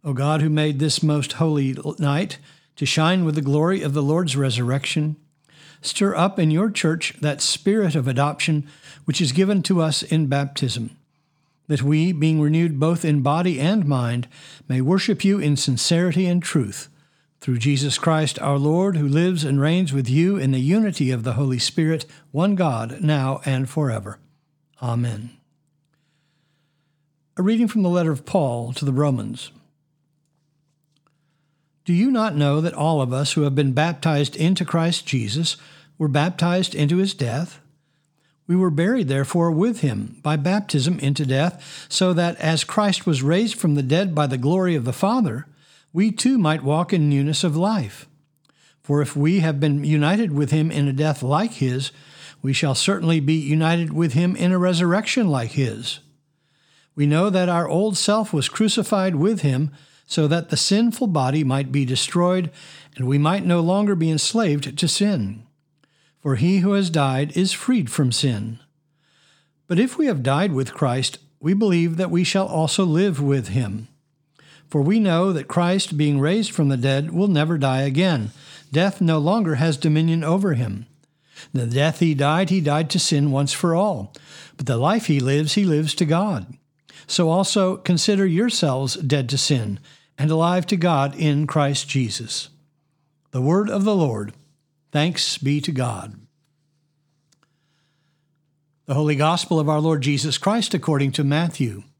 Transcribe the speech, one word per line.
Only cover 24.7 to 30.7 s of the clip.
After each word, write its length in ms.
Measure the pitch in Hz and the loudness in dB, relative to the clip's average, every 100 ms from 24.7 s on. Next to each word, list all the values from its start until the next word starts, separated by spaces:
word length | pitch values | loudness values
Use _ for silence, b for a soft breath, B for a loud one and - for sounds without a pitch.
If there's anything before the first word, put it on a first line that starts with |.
| _ | _
Amen. 520 | 123 117 120 104 117 - _ _ _ _ _ _ _ _ _ _ _ _ _ _ _ _ _ _ _ - | -4 -2 -2 -6 -12 -18 _ _ _ _ _ _ _ _ _ _ _ _ _ _ _ _ _ _ _ -2
A 60 | |
reading 260 | 185 220 233 | 0 2 2
from 140 | 220 | 2
the 80 | 185 | 2
letter 220 | 175 165 | 2 0
of 160 | 143 - | -2 -2
Paul 460 | 190 139 120 117 | 0 0 -2 -6
to 120 | 127 143 | -4 -2
the 80 | |
Romans. 560 | 131 147 127 107 113 - _ _ _ _ _ _ _ _ _ _ _ _ | 0 0 0 -4 -10 -14 _ _ _ _ _ _ _ _ _ _ _ _